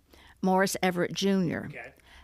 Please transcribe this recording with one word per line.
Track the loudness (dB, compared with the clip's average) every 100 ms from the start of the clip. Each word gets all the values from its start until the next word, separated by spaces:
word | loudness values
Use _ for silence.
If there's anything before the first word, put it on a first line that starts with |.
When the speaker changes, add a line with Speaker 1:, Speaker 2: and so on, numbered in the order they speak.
| _ -20 -20 -4
Speaker 1:
Morris | 2 4 2 2
Everett | -2 0 -2
Junior, | 0 0 2 0 -2 -8
Speaker 2:
Okay. | -12 -16 -20 -20 -20